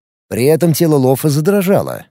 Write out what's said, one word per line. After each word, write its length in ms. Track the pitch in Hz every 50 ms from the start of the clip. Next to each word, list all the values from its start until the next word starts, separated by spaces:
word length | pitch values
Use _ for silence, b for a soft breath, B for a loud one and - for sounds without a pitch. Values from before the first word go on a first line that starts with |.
| _ _ _ _ _ -
При 160 | 95 104 123
этом 280 | 147 160 147 175 165 143
тело 220 | - 175 156 151
Лофа 340 | 143 127 131 135 - - 156
задрожало, 760 | 139 156 151 202 196 202 170 190 196 127 76 65 60 52 - _